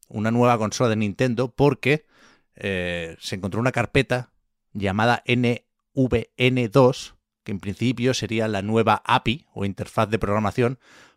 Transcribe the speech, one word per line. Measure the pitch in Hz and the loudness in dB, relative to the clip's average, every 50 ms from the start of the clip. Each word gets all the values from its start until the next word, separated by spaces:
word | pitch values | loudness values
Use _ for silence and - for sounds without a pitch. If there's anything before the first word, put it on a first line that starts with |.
| _ _ | _ _
una | - 107 104 113 | -6 -4 -2 0
nueva | 117 120 123 123 120 110 | 2 4 4 4 4 2
consola | 110 104 - - 131 117 | 0 -2 -2 0 0 0
de | 110 110 | 2 0
Nintendo | 110 101 92 - 131 127 117 110 127 127 - | -2 -2 -2 -2 -2 0 0 -2 -4 -4 0
porque, | - 135 147 135 - - 123 147 151 - _ _ _ - - _ _ _ _ _ | 2 2 2 2 2 0 0 0 0 -2 _ _ _ -20 -20 _ _ _ _ _
eh, | - - 101 98 90 90 90 87 87 85 82 82 - | -8 -6 -4 -4 -4 -4 -4 -4 -6 -8 -10 -12 -14
se | - - - | -10 -10 -8
encontró | 95 95 98 85 104 | -6 -6 -4 -4 -2
una | 120 131 | -2 0
carpeta | - 120 117 - - 143 131 - 123 123 120 - _ _ _ _ _ _ _ _ - | 0 -2 -2 0 0 0 0 0 -2 -4 -4 -8 _ _ _ _ _ _ _ _ -8
llamada | 107 98 98 92 104 110 120 120 - - | -4 -2 -2 0 2 2 2 2 0 0
N | - 123 123 123 120 120 - - _ _ _ _ _ _ | 0 0 2 2 2 0 -2 -6 _ _ _ _ _ _
V | 135 131 120 123 113 110 - _ - | 0 2 2 2 0 -2 -4 _ 0
N | 127 127 127 127 123 107 | 0 2 2 0 -2 2
dos, | - 139 127 123 127 - - - - _ _ _ _ _ _ | 4 6 6 6 4 0 -6 -16 -18 _ _ _ _ _ _
que | - | -10
en | 107 92 | -10 -8
principio | - 98 92 - 113 123 127 113 120 131 123 | -6 -8 -6 -2 -2 -2 0 0 0 0 0
sería | - - 101 113 113 110 110 | -2 -4 -4 -2 -2 -2 -2
la | 107 98 | -2 -4
nueva | 95 107 110 113 110 110 107 - - | -2 0 0 2 4 4 2 2 2
api | - 120 131 - 117 113 160 - _ _ | 0 0 0 2 -2 -4 -4 -8 _ _
o | 107 98 | -6 -6
interfaz | 101 95 - - - - - 110 101 | -6 -6 -6 -10 -6 -2 -2 0 0
de | 110 101 | 0 -2
programación | - 98 101 107 107 98 92 - 120 120 135 - _ _ - - - _ _ | -2 -2 -2 0 -2 -2 0 0 0 -2 -2 -6 _ _ -20 -20 -20 _ _